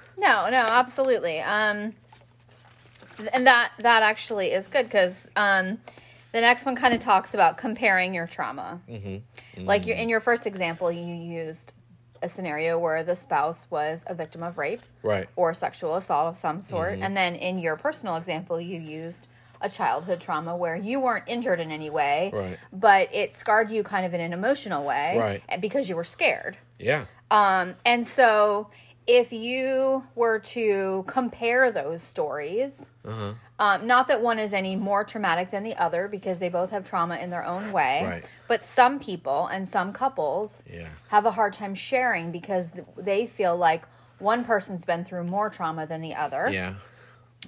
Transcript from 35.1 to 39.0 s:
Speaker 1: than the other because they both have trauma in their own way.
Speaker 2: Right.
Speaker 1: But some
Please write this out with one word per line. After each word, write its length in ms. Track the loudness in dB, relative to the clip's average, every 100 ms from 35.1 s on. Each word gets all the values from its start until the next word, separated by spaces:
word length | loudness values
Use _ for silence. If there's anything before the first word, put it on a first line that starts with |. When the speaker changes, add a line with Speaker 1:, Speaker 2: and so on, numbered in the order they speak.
| -2 0 0 0
Speaker 1:
than 140 | -6
the 100 | -6 -2
other 300 | 0 0 -4
because 320 | -6 -4 -4
they 100 | -2
both 220 | -2 -2
have 180 | -4 -4
trauma 280 | -2 -2 -4
in 140 | -6
their 140 | -6
own 280 | -6 -6 -4
way. 300 | 0 2 0
Speaker 2:
Right. 260 | -2 -6 -12 -20 -2
Speaker 1:
But 180 | -2
some 360 | 0 6 6 4